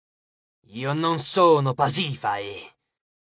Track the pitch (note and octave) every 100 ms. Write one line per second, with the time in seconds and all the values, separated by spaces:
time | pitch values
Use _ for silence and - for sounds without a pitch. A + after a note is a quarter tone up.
0 | _ _ _ _ _ _ _ G#2+ C3+ D3+
1 | E3 D#3+ - F#3+ F3 D3+ C3+ B2+ C#3 D#3
2 | E3 B2+ G#2+ G2+ G2+ G2 - _ _ _
3 | _ _